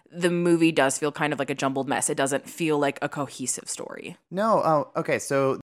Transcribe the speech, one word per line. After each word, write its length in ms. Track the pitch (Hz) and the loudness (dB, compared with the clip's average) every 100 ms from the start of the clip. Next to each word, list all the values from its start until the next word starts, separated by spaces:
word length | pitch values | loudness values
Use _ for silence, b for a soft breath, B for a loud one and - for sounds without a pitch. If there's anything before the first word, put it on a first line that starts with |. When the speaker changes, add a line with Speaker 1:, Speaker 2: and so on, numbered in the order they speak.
| B | B
Speaker 1:
the 200 | 175 175 | -2 0
movie 400 | 175 175 170 165 | 2 4 6 4
does 240 | 147 135 - | 4 2 2
feel 140 | 147 | -2
kind 220 | - 151 | -2 -2
of 80 | 143 | -2
like 100 | 139 | -4
a 40 | 139 | -2
jumbled 320 | 139 135 127 | -2 -2 -2
mess. 200 | 123 - | -2 -2
It 80 | 143 | 0
doesn't 320 | 135 139 - | 0 0 -4
feel 300 | - 160 147 | -4 0 2
like 200 | 143 - | 0 -2
a 60 | 143 | -6
cohesive 600 | 151 135 - 127 - - | -4 -6 -6 -8 -8 -8
story. 480 | - - - - 170 - | -12 -12 -12 -16 -16 -10
Speaker 2:
No. 320 | 180 220 180 | -2 2 2
Oh, 360 | 160 151 - - | 4 2 0 -4
okay. 180 | 160 120 | -2 -2
So 400 | - 139 135 - | 0 2 2 0